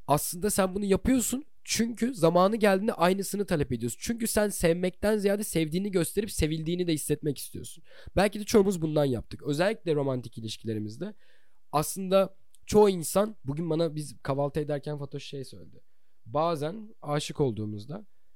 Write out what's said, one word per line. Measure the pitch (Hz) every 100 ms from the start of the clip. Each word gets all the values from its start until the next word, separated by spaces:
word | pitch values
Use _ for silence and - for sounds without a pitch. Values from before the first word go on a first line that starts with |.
| -
Aslında | 147 - 175 208
sen | - 190
bunu | 190
yapıyorsun | 202 190 - 262 - 254 - -
çünkü | - - 233 233 240
zamanı | 226 165 175 190 226
geldiğinde | 208 190 220
aynısını | - 170 196 190 202 196
talep | 160 143
ediyorsun. | 120 117 -
Çünkü | - 233 226
sen | 214 208
sevmekten | - 170 170 180 - 208 220
ziyade | 196 202
sevdiğini | 208 160 160 175 208
gösterip | 180 160 202 214
sevildiğini | - 151 160 160 175 175
de |
hissetmek | 151 - 147 147 131
istiyorsun. | - - - - - - - 175
Belki | 208 214
de |
çoğumuz | 208 220 196 180
bundan | 160 151
yaptık. | 143 110 - -
Özellikle | 139 147 190 226 175
romantik | 147 139 127 120 -
ilişkilerimizde. | 110 - 113 107 107 117 196 - - - - - -
Aslında | 147 151 190 190 190 185 - - - -
çoğu | 208 208
insan, | 185 156 190 214 208
bugün | 123 147 170
bana | 156 165
biz | 151 143 -
kahvaltı | - 139 143 156
ederken | 147 147 151 147
Fatoş | 139 143
şey | - 139
söyledi. | 127 98 80 - - - - - 113
Bazen | 139 165 156 151 220 151 -
aşık | 135 147 - 156
olduğumuzda | 135 104 107 104 110 190 - - -